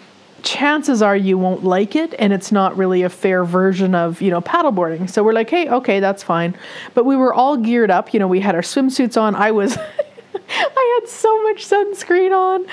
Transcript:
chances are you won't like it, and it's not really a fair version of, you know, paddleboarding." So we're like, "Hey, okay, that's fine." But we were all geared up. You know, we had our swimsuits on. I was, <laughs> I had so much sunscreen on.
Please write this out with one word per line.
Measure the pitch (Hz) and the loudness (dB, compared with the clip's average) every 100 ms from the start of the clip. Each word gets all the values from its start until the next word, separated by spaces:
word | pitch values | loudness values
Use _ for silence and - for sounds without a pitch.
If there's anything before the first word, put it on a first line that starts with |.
| - - - - | -20 -20 -20 -12
chances | - - 285 302 294 233 | -10 -2 0 0 0 2
are | 208 196 | 2 2
you | 190 185 | 2 0
won't | 185 185 | 0 -2
like | 185 185 202 311 | 0 0 0 -2
it, | 320 - | -4 -2
and | 208 | 0
it's | 196 - | 0 0
not | 202 190 190 | 2 2 0
really | 185 185 | 0 2
a | 180 | 0
fair | - 196 185 | 0 0 0
version | 175 180 190 185 185 | 0 2 2 2 0
of, | 180 165 170 | 2 0 -2
you | 190 | -2
know, | 175 | -2
paddleboarding." | - 349 311 190 170 165 185 | 0 0 2 0 -2 -4 -4
So | 220 | 0
we're | 214 | 2
like, | 220 226 | 2 0
"Hey, | 349 320 | 0 0
okay, | 254 262 196 | 0 0 0
that's | 196 196 | 0 -2
fine." | - 170 170 - - - - | -2 -2 0 -6 -14 -18 -4
But | 247 | 0
we | 247 269 | 2 2
were | 254 | 2
all | 220 262 285 | 2 2 0
geared | 220 240 214 | 0 2 4
up. | 180 - | 2 2
You | 220 | 0
know, | 190 | 2
we | 185 | 0
had | 202 | 0
our | 170 | -2
swimsuits | - 277 262 262 247 226 | -2 0 0 0 0 2
on. | 214 | 0
I | 190 214 | 0 0
was, | 220 202 640 | 2 0 -4
<laughs> | - - - - - 381 - | -8 -8 -8 -10 -16 -16 -10
I | 932 622 539 494 480 | -4 -2 0 2 0
had | 453 | -2
so | - 440 440 | -2 0 2
much | 440 403 - | 0 -4 -2
sunscreen | 403 403 381 - 349 370 381 | 0 0 -6 -2 0 2 2
on. | 370 381 370 | 0 -2 -6